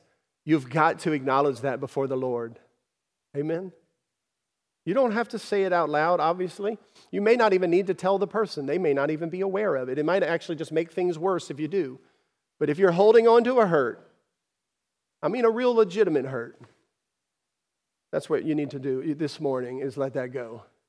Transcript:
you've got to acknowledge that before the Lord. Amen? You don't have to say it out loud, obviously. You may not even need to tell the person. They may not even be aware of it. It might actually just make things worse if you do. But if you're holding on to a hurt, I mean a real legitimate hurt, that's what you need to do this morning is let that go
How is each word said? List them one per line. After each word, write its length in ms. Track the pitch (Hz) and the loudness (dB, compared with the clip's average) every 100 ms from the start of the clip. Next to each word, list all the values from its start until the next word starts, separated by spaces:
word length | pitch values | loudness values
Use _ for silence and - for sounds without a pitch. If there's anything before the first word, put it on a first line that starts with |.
| _ _ _ _ | _ _ _ _
you've 260 | - 156 127 | -2 -2 0
got 300 | 147 156 165 | 2 2 2
to 120 | 175 | -2
acknowledge 500 | 151 131 135 143 120 | -2 0 2 2 0
that 180 | 135 123 | -4 -6
before 280 | 135 - 135 | -6 -4 -4
the 100 | 131 | -4
Lord. 420 | 131 120 117 117 _ _ _ _ _ _ _ 143 | -4 -4 -8 -14 _ _ _ _ _ _ _ -8
Amen? 340 | 151 165 185 - _ _ _ _ _ _ _ _ _ _ - | -4 -4 -6 -16 _ _ _ _ _ _ _ _ _ _ -4
You 80 | |
don't 200 | 214 254 | 0 0
have 160 | 214 233 | 0 -4
to 100 | 220 | -8
say 240 | - 208 | -4 0
it 100 | 190 | 2
out 160 | 175 156 | 2 2
loud, 300 | 147 160 180 | 2 2 2
obviously. 580 | 156 180 180 - 202 220 _ _ - | 0 -2 -6 -6 -6 -8 _ _ -10
You 100 | 185 | -2
may 140 | 202 240 | 2 4
not 180 | 220 | 4
even 180 | 190 180 | 4 4
need 160 | 175 190 | 2 2
to 60 | |
tell 240 | 175 185 196 | -2 0 0
the 100 | 196 | 0
person. 380 | 208 208 - 139 | -2 -4 -6 -4
They 120 | 156 | -2
may 160 | 170 | 0
not 180 | 139 143 | 2 0
even 180 | 156 165 | -2 -4
be 120 | 180 | -4
aware 340 | 196 190 208 139 | -4 -2 -2 -2
of 140 | 127 | -4
it. 80 | 131 | -2
It 80 | 151 | 0
might 180 | 185 | 2
actually 340 | 165 170 - 160 | 0 -2 -4 -8
just 140 | 156 | -4
make 200 | 160 170 | -4 -2
things 260 | - 180 160 | -2 -2 -2
worse 320 | 180 180 - | -2 -2 -4
if 100 | 143 | -8
you 80 | 151 | -4
do. 320 | 190 143 127 _ _ _ _ _ - | -4 -4 -8 _ _ _ _ _ -4
But 100 | 151 | -2
if 80 | 151 | 2
you're 140 | 196 | 4
holding 360 | 170 208 226 226 | 6 8 8 8
on 160 | 226 233 | 6 4
to 140 | 254 | 4
a 60 | 208 | 4
hurt, 460 | 165 123 - - _ _ _ _ _ _ _ _ _ _ _ | 4 2 -4 -14 _ _ _ _ _ _ _ _ _ _ _
I 40 | 156 | -4
mean 180 | 233 233 | 0 2
a 40 | |
real 240 | 226 247 | 2 2
legitimate 520 | 233 214 185 196 151 131 | 4 2 2 2 2 -2
hurt, 340 | 131 117 - 120 _ _ _ _ _ _ _ _ _ _ _ _ _ _ | -8 -10 -16 -20 _ _ _ _ _ _ _ _ _ _ _ _ _ _
that's 180 | 151 - | -8 -2
what 160 | 147 147 | -4 -2
you 100 | 151 | -4
need 160 | 143 | -4
to 80 | 139 | -6
do 360 | 135 131 160 147 | -6 -6 -4 -4
this 240 | 156 - | -6 -6
morning 400 | 147 131 123 131 | -4 -4 -6 -8
is 180 | 143 127 | -8 -6
let 160 | 131 | -6
that 180 | 131 127 | -6 -8
go 320 | 127 117 113 - _ | -8 -12 -14 -20 _